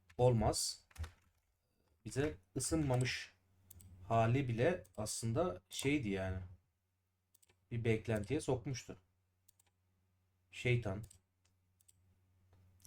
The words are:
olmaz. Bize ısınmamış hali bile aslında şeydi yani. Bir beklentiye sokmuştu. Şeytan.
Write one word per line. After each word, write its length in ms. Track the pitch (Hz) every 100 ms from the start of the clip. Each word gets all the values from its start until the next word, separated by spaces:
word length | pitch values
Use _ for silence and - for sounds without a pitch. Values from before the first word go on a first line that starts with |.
| _ -
olmaz. 640 | 123 117 113 156 - - - - - - _ _ _ _ _ _ _ _ 113
Bize 320 | 127 151 - _ 135
ısınmamış 800 | - 160 143 127 123 - - _ _ _ - - - - -
hali 400 | 113 113 131 127
bile 380 | 110 147 180 - -
aslında 640 | 107 - 113 120 180 175 -
şeydi 400 | - 135 147 107
yani. 300 | 95 95 95 92 - _ _ _ _ _ _ _ _ _ _ _
Bir 120 | 120
beklentiye 580 | 113 110 - 110 101 143
sokmuştu. 560 | 151 127 147 123 - - _ _ _ _ _ _ _ _ _ _ _ _ _ _ _
Şeytan. 520 | - 123 120 110 95 117 - _ _ _ _ _ _ _ _ _ _ _ _ _ _ - _